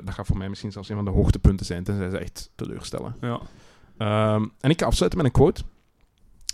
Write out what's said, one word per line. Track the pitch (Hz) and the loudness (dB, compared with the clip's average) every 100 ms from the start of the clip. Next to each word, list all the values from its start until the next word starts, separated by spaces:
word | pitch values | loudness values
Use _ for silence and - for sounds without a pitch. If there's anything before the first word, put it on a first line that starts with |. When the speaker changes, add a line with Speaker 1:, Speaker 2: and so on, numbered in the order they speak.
Speaker 1:
dat | 95 | -6
gaat | - 98 | -8 -4
voor | 98 | -4
mij | 95 | -4
misschien | 98 107 | -8 -10
zelfs | 101 95 | -12 -8
een | 104 | -6
van | |
de | 101 | 2
hoogtepunten | 95 - - - 95 98 | 4 4 6 6 4 0
zijn, | 87 | -4
tenzij | 92 101 92 | -4 -2 -2
ze | 92 | -4
echt | 87 - - | -8 -12 -16
teleurstellen. | - - - - - - 120 | -12 -10 -10 -10 -10 -10 -8
Speaker 2:
Ja. | 123 117 - - - - - - | -6 -6 -10 -18 -20 -20 -20 -6
Speaker 1:
Ehm, | 107 107 107 107 107 - | 0 2 2 2 -2 -2
en | 131 | 0
ik | 165 | 2
ga | - | 2
afsluiten | - 180 180 | 2 2 2
met | 135 | 2
een | - | 6
quote, | 139 - - - _ _ _ _ - - - | 4 4 -8 -14 _ _ _ _ -20 -14 -14